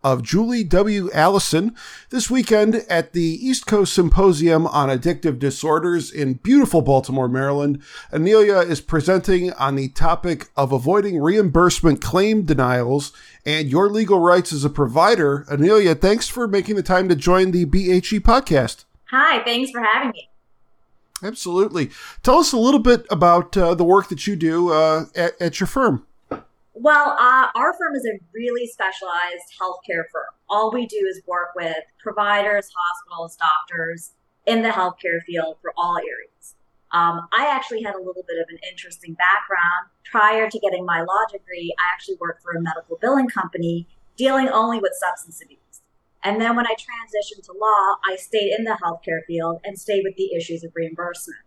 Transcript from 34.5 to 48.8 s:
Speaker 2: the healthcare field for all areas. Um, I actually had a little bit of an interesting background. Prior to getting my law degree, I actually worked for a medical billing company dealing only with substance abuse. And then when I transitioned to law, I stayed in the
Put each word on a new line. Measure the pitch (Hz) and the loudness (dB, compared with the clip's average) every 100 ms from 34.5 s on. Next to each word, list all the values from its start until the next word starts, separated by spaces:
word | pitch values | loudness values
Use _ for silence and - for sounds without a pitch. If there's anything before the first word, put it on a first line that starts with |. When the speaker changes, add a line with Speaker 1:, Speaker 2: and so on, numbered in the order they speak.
| 226 | 0
Speaker 2:
the | 226 | 0
healthcare | 202 180 - 180 170 175 | -2 -4 -4 -6 -6 -6
field | 170 160 160 | -8 -8 -8
for | 170 - | -12 -4
all | 175 180 | -4 -4
areas. | - 113 - _ - _ _ _ _ | -8 -14 -18 _ -20 _ _ _ _
Um, | 170 170 170 175 | -2 0 -2 -4
I | 220 294 | -2 0
actually | 269 - 220 | -2 -6 -8
had | 220 | -8
a | 190 | -10
little | 185 180 180 | -12 -12 -10
bit | 165 | -8
of | 165 | -8
an | 170 185 | -10 -16
interesting | 180 180 - 170 | -16 -20 -20 -16
background. | 165 180 202 - 185 170 180 - _ - | -2 0 0 -2 -2 0 -2 -8 _ -4
Prior | 226 208 220 220 | 2 2 2 -2
to | 220 | -2
getting | 196 180 | -4 -4
my | 180 165 | -4 -4
law | 175 196 220 | -2 -2 -2
degree, | 202 - 180 170 - | -6 -16 -12 -8 -4
I | 175 | -4
actually | 180 - 185 | -4 -10 -10
worked | 170 165 | -10 -10
for | 175 | -10
a | 170 | -8
medical | 165 156 165 165 | -6 -8 -12 -4
billing | 233 277 247 | 0 0 0
company | 208 180 170 170 170 170 _ _ - | -4 -6 -6 -6 -6 -10 _ _ -4
dealing | 262 269 262 | 0 0 0
only | 220 226 226 | 0 -2 -2
with | 190 | -4
substance | - 185 - 165 - | -4 -8 -8 -16 -20
abuse. | - _ _ - _ _ _ _ | -20 _ _ -20 _ _ _ _
And | 196 214 | -6 -2
then | 233 | -2
when | 240 | -2
I | 240 | -2
transitioned | - - 233 220 208 202 202 | -6 -8 -18 -8 -8 -8 -16
to | 190 | _
law, | 190 214 208 196 - 190 | -4 0 2 0 -2 -6
I | 185 | -8
stayed | - 220 202 214 | -4 -4 -2 -4
in | |
the | 226 220 | -4 -4